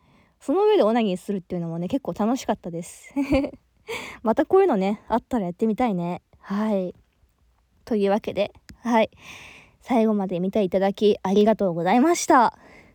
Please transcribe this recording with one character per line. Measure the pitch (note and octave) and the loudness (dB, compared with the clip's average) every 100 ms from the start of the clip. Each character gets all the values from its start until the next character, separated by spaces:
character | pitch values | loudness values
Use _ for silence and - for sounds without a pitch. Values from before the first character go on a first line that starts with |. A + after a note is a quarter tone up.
| _ _ _ _ | _ _ _ _
そ | - | -4
の | E4+ G#4+ | 0 2
上 | G4+ | 4
で | |
オ | G#3 | 4
ナ | A#3+ | 2
ニ | A3 F3+ | 0 -4
ー | |
す | - | -6
る | G3+ | -8
っ | |
て | - F3+ | -6 -8
い | |
う | |
の | E3+ | -6
も | E3 | -6
ね、 | F3+ | -6
結 | C#4 | -6
構 | - | -6
楽 | F3 G#3 C4 | -4 -2 -2
し | - | -4
か | |
っ | G#3+ | -6
た | F#3 | -8
で | E3+ | -12
す。 | - - - C#4+ C4+ C4+ C#4+ - _ | -12 -18 -8 -6 0 0 -2 -10 _
<laughs> | _ - A#4 - - | _ -12 -12 -12 -4
ま | A3 A3+ | 0 0
た | - | 2
こ | F#4+ | 4
う | |
い | F#4+ | 4
う | |
の | G#3+ | 2
ね、 | F#3+ G#3+ - | 0 -4 -4
あ | A3+ | -4
っ | |
た | - A#3+ | -2 -4
ら | F3 | -4
や | |
っ | |
て | F3 A3 | -2 -2
み | G#3 | 0
た | B3 | -2
い | F#3 | -2
ね。 | F3 F3+ - _ | -4 -8 -14 _
は | - G3+ A3 G3+ | -8 -4 -2 -2
い。 | F3+ - _ _ _ _ _ _ _ _ - | -4 -10 _ _ _ _ _ _ _ _ -6
と | G#3+ | 0
い | G3 | 0
う | |
わ | G#3 | 0
け | G3+ | -2
で、 | G3 G3+ - - - | -4 -4 -8 -20 -10
は | A#3 A#3 | 0 0
い。 | A3 - - - - - - _ | 0 -4 -20 -20 -20 -20 -20 _
最 | - B3 A3 | -2 0 2
後 | |
ま | G#3 F#3+ | 0 -2
で | E3+ | -4
見 | F#3 | -2
て | A3 | -2
い | F#3+ | 0
た | F#3+ | 0
だ | G3 | 0
き | G3 G#3 G3 | 2 0 2
あ | F#3 | 0
り | G3+ | 2
が | G#3 G#3 | 4 2
と | G3 | -2
う | |
ご | E3+ | 0
ざ | E3+ | 2
い | A#3 | 4
ま | D#4 E4+ | 4 2
し | - | 4
た。 | D4 G#3+ - - - - | 4 4 0 -14 -20 -20